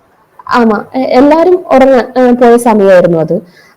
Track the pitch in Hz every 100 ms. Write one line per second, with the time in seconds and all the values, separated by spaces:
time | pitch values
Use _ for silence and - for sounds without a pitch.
0 | _ _ _ _ - 247 226 208 - 254
1 | 269 254 285 320 349 359 - 262 269 254
2 | - 254 247 240 240 240 240 214 196 180
3 | 175 165 156 170 - _ _